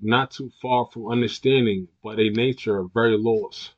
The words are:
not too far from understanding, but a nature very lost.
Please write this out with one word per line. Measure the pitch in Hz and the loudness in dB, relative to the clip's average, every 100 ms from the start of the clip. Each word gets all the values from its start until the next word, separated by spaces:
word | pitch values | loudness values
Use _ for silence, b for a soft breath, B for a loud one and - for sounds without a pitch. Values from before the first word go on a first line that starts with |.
not | 107 123 131 | 0 0 0
too | - 131 - | -6 -14 -10
far | 127 123 117 | -2 -2 -2
from | 120 110 | -6 -4
understanding, | 120 113 - 135 135 117 95 90 _ | 0 -2 0 2 4 2 0 -6 _
but | 107 107 | -6 0
a | 110 | 2
nature | 107 127 127 110 98 90 | 2 0 -2 -2 -2 -2
very | 113 117 107 | 2 2 4
lost. | 113 110 101 - - | 2 0 -2 -12 -20